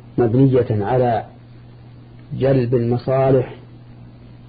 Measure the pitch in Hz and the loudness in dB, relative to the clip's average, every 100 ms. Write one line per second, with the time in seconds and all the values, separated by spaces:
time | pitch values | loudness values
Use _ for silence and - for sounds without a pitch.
0 | - - 120 117 135 127 113 110 101 127 | -12 -2 0 4 4 2 0 -2 -2 0
1 | 123 110 - - - - - - - - | 0 -2 -6 -18 -20 -20 -20 -20 -20 -20
2 | - - - 131 131 135 120 127 117 120 | -20 -20 -12 -4 0 0 0 0 0 -2
3 | - 131 135 135 - - - - - - | -2 0 2 2 0 -10 -20 -20 -20 -20
4 | - - - - | -20 -20 -20 -20